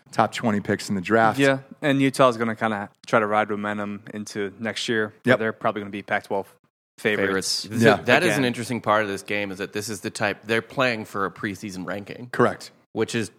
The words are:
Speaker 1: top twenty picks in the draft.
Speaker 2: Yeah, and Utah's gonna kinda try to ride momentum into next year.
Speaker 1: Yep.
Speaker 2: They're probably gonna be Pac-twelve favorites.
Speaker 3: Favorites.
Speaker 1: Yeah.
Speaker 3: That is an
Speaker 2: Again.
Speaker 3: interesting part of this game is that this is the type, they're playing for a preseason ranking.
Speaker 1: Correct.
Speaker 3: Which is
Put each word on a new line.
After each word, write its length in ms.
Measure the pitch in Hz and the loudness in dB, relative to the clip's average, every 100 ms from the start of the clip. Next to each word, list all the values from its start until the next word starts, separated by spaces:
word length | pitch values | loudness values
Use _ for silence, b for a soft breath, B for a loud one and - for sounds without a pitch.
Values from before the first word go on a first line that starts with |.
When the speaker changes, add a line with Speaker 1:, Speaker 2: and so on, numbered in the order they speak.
| _ | _
Speaker 1:
top 200 | - 107 | 0 0
twenty 280 | - 117 101 | 0 -2 0
picks 280 | 92 101 - | 0 -2 -2
in 60 | |
the 60 | 98 | -4
draft. 380 | 87 113 113 131 | 2 4 6 4
Speaker 2:
Yeah, 200 | 139 135 - - | 2 2 -4 -4
and 180 | 156 139 | 0 2
Utah's 360 | 135 - 131 113 | 2 4 4 4
gonna 180 | 113 107 | -2 -2
kinda 320 | 110 104 104 _ - | -2 -2 -6 _ 0
try 120 | 120 | 2
to 60 | 104 | 4
ride 220 | 107 107 | 2 0
momentum 520 | 101 104 104 101 101 104 | -2 -4 -4 -6 -8 -12
into 400 | 104 104 110 101 98 | -12 -8 -6 -6 -6
next 280 | 113 98 - | -8 -4 -2
year. 240 | 113 107 - | 0 -2 -2
Speaker 1:
Yep. 140 | 120 123 | 2 2
Speaker 2:
They're 140 | 110 | 0
probably 280 | - 117 104 | -2 -2 -2
gonna 80 | 101 | -6
be 120 | 98 | -10
Pac-twelve 500 | - 104 - 101 95 _ _ _ _ - | -4 -4 -2 -4 -6 _ _ _ _ -4
favorites. 640 | 113 104 98 95 92 - | 0 2 0 0 -2 -4
Speaker 3:
Favorites. 200 | 98 110 | -4 4
Speaker 1:
Yeah. 120 | 113 98 | 4 4
Speaker 3:
That 260 | 117 139 | 4 4
is 60 | 180 | 4
an 40 | 104 | 2
Speaker 2:
Again. 40 | |
Speaker 3:
interesting 360 | 127 120 113 117 | 0 -2 -4 -2
part 220 | 110 107 | 2 2
of 60 | 104 | 2
this 140 | 98 | -4
game 280 | - 104 101 | -4 -4 -4
is 80 | 95 | -6
that 140 | 98 | -6
this 160 | 107 101 | -6 -6
is 120 | 101 | -6
the 100 | 107 | -8
type, 280 | - 104 95 | -2 -2 -2
they're 180 | 101 113 | -2 -2
playing 420 | - - 127 110 104 | -2 -2 -2 -2 -6
for 200 | 104 92 | -6 -6
a 40 | |
preseason 540 | - 110 92 107 92 85 | -4 -8 -8 -10 -8 -8
ranking. 420 | 98 - - 123 | -8 -10 -14 -4
Speaker 1:
Correct. 380 | - 113 90 - - _ | 0 2 0 -12 -20 _
Speaker 3:
Which 220 | 104 110 | -4 -2
is 160 | 120 101 | -2 -4